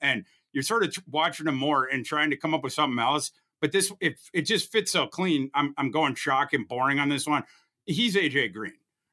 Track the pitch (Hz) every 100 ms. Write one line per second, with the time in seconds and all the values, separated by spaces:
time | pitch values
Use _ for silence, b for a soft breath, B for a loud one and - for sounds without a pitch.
0 | 143 117 b b b 139 131 226 165 -
1 | - 151 170 170 156 135 143 139 131 135
2 | 113 151 151 143 160 156 131 151 143 120
3 | 120 147 - _ _ - 151 196 190 -
4 | 165 - - 175 147 214 - 220 202 175
5 | 165 - 190 143 135 143 143 143 135 156
6 | 143 120 143 135 139 139 104 123 135 139
7 | 143 139 151 143 - b b _ - 160
8 | 240 196 156 139 113 101 107 - _ _
9 | _